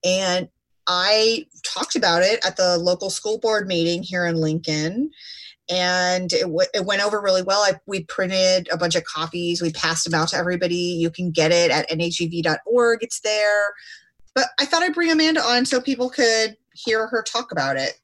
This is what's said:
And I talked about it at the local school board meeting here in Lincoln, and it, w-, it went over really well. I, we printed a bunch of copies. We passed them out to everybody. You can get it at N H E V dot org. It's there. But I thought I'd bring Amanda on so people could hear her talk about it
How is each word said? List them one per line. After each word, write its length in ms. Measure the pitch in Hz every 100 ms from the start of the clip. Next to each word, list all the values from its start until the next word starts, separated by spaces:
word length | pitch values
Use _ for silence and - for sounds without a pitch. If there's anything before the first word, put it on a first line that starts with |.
And 460 | 180 185 190 180 180 _ _ _ -
I 580 | 180 185 214 220 226 311 _
talked 320 | - - - -
about 280 | 208 170
it 200 | 185 233 190
at 120 | -
the 200 | 185 175
local 320 | 180 180 196
school 260 | - 214 220
board 300 | 226 214 196
meeting 360 | 175 165 175
here 220 | 180 180 175
in 100 | 165
Lincoln, 760 | 156 160 160 156 156 208 302 - - - - - -
and 640 | 180 180 180 180 185 180
it, 80 | 175
w-, 260 | 180 160 185
it 120 | 208 185
went 180 | 202
over 180 | 208 214
really 200 | 202 185
well. 180 | 185 202
I, 180 | 202 185 -
we 180 | 196
printed 640 | 160 - 190 190 185 185 175
a 60 | 175
bunch 180 | 175 170
of 80 |
copies. 580 | 165 160 160 175 170 170
We 100 | 170
passed 320 | 160 160 165 -
them 80 | 165
out 100 | 165
to 80 | -
everybody. 380 | 175 180 180 175
You 360 | 175 175 165
can 200 | 165 180
get 200 | 160 160
it 180 | 170 170
at 200 | 143 -
N 100 | 160
H 180 | 170 170
E 80 | 170
V 140 | 170
dot 180 | 165 156 -
org. 380 | 240 240 233
It's 160 | 233 -
there. 520 | 220 214 208 208 202 208 - - _ _ - -
But 120 | 269 -
I 60 | 285
thought 180 | 330
I'd 100 | 359
bring 160 | 330 339
Amanda 320 | 320 311 320
on 240 | - 240 254
so 140 | 254
people 300 | 254 247 247
could 480 | 247 240 226 220 214 _
hear 340 | - - 220 220
her 160 | 233
talk 300 | - 226 247
about 240 | 165 139 135
it 160 | 135 -